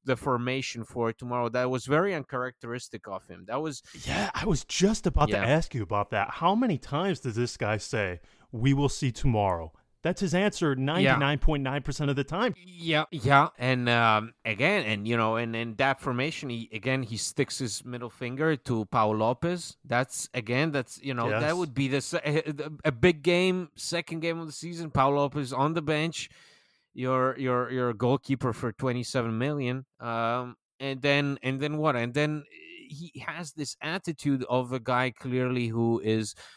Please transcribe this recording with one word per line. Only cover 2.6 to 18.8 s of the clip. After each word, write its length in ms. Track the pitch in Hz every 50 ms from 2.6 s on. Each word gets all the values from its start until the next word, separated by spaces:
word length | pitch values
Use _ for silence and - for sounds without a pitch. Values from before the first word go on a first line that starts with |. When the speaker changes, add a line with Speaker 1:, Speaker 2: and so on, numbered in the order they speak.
| - 117 120 123 - - - 101 -
Speaker 1:
of 200 | 107 95 95 -
him. 180 | - 90 87 92
That 140 | 104 120 143
was 220 | 156 156 135 - _ - - - -
Speaker 2:
Yeah, 260 | - 147 180 208 185 -
I 120 | - 160
was 200 | 214 160 - -
just 400 | - - - 180 208 220 - -
about 240 | 175 - 156 151 -
to 60 | -
Speaker 1:
Yeah. 100 | - 120
Speaker 2:
ask 300 | 117 147 165 165 - -
you 80 | 120 101
about 260 | 82 107 101 101 -
that. 220 | 117 101 113 -
How 240 | - - 165 180 202
many 220 | 233 262 226 156 -
times 400 | - - 139 156 185 202 160 -
does 160 | - 127 107
this 220 | 117 123 117 -
guy 200 | - 117 104 110
say, 440 | 101 - - - 110 101 92 90 - - - _ _ - -
"We 220 | - 110 123 139 139
will 160 | 139 143 135
see 220 | - - 143 127
tomorrow"? 600 | 110 - - 131 113 107 101 95 90 85 82 80 _ _ _ _ _ _ -
That's 180 | 165 185 -
his 120 | 202 160 165
answer 400 | 185 202 208 202 - 175 147 135
Speaker 1:
Yeah. 100 | 131 131
Speaker 2:
ninety-nine 540 | 143 160 180 160 135 131 147 139 139 147 139
point 240 | - - 151 143 135
nine 200 | 131 139 143 -
percent 260 | 143 127 - 151 139
of 60 | 139
the 80 | 139 135
time. 320 | - 160 190 233 240 -
Speaker 1:
Yeah, 480 | - 175 185 175 170 170 160 156 151 151 -
yeah. 380 | - 135 107 139 139 139 156 160 - -
And, 280 | 120 131 127 123 123
um, 460 | 120 120 117 117 113 107 107 110 117 - _ -
again, 400 | 113 104 101 135 180 208 196 123
and, 240 | 107 110 104 101
you 80 | 113 120
know, 200 | 117 110 110 113
and 200 | 117 120 117 113
in 200 | 113 117 117 110
that 260 | 98 131 135 131 -
formation, 480 | - 139 123 123 135 160 - - - 131
he, 200 | 120 117 113 - 113
again, 300 | 107 - 131 131 135 127
he 140 | 104 113
sticks 420 | 104 - - - - 127 - - -
his 260 | 135 107 - - -
middle 240 | 123 123 120 123 113
finger 460 | - - 127 120 127 135 156 160 156
to 300 | 127 - - 120 110